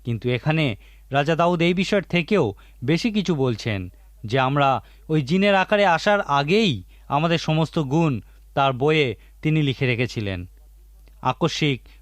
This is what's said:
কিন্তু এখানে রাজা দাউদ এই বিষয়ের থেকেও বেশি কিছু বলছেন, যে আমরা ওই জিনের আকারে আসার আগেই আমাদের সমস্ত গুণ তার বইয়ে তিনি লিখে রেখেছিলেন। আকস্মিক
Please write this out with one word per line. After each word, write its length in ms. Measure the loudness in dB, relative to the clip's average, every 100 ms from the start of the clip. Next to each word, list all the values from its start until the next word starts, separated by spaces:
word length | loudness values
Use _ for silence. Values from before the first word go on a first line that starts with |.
কিন্তু 260 | -8 -4 -2
এখানে 460 | -2 0 0 -2 -4 -12 -20 -4
রাজা 240 | -2 0 2
দাউদ 260 | 0 2
এই 120 | 0
বিষয়ের 300 | 0 0 -2
থেকেও 500 | 0 -2 0 0 0 -4 -16 -8
বেশি 280 | -2 0 0
কিছু 240 | -2 -2 0
বলছেন, 540 | 0 -2 -4 -6 -8 -14 -20 -16 -4
যে 140 | 0
আমরা 440 | 2 2 2 0 -4 -18 -4
ওই 120 | -2
জিনের 340 | 0 2 2 2
আকারে 300 | 2 2 4
আসার 360 | 2 2 2
আগেই 640 | 2 0 2 2 2 -2 -8 -20 -4
আমাদের 300 | -2 0 0
সমস্ত 420 | 0 0 0 -2
গুণ 420 | -2 0 0 -2 -8 -20 -8
তার 200 | 0 0
বইয়ে 420 | 2 0 2 0 -4 -12 -6
তিনি 200 | -2 0
লিখে 240 | 0 0 -2
রেখেছিলেন। 600 | 0 -2 -4 -6 -6 -10 -18 -20 -20 -20 -20 -20 -6
আকস্মিক 600 | -6 -2 -2 -2 -2 -4 -8 -20